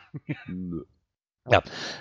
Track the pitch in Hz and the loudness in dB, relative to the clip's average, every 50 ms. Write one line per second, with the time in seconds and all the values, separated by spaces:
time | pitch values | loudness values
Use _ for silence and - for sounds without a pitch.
0 | - - - - - - 147 - - - 90 92 92 90 85 82 - - - _ | -14 -12 -12 -8 -6 -4 -6 -4 -6 -6 -6 -4 -4 -2 -4 -4 -6 -8 -14 _
1 | _ _ _ _ _ _ _ _ - 123 123 92 - - - - - - - - | _ _ _ _ _ _ _ _ 2 6 6 6 6 4 -2 -8 -8 -8 -6 8